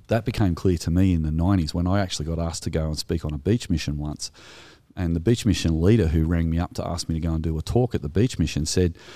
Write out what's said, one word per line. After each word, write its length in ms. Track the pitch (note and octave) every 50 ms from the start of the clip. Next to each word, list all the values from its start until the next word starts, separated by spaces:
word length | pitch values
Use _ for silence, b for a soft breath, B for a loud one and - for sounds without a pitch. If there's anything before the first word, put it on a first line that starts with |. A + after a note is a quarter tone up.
| - -
that 160 | G#2+ A#2 -
became 300 | - A2+ - A2 F#2 E2+
clear 240 | - - G2 F2+ E2
to 120 | - F2
me 220 | E2 F2+ F#2+ F#2+ F2
in 120 | E2 D#2
the 60 | D#2
nineties 440 | D#2 D#2+ E2+ F#2+ G2+ F#2 E2 D2+ -
when 120 | F2 F2
I 140 | F2+ F#2+ G2+
actually 240 | G2 F2+ - - D#2
got 140 | D#2+ E2 E2
asked 240 | E2+ E2 E2+ - -
to 80 | F2
go 160 | D#2+ D#2+ D#2
and 100 | D#2 D2+
speak 260 | D2 - - E2+ D#2+ -
on 80 | D#2+ D2+
a 40 | C#2+
beach 300 | - F#2 A2 B2 - -
mission 300 | F2+ D#2 - D2+ D2 C#2+
once. 320 | D2 D2+ D#2 - - - - B B B B B B B B B B B -
And 180 | - F2+ E2+ E2
the 60 | E2
beach 240 | E2 A2+ A#2+ - -
mission 380 | A2 F2 - - E2+ D#2+ D#2+ E2
leader 240 | F#2+ A#2 A2+ F2
who 180 | D#2 C#2+ D#2+ D#2
rang 240 | D#2+ F2 E2+ E2 E2
me 100 | E2 E2+
up 140 | E2+ - -
to 140 | - - -
ask 180 | F2 F2+ -
me 80 | - D#2+
to 40 | D#2+
go 140 | D#2+ E2 D#2+
and 80 | D#2+ D#2+
do 160 | D#2+ D#2+ D#2
a 20 |
talk 340 | - - - A#2+ B2+ - -
at 60 | E2
the 80 | - D2
beach 300 | D2 F#2 A#2 C3 - -
mission 260 | D#2+ - - D2 D#2+
said, 320 | - - F#2 F2+ E2+ D#2+ B B B B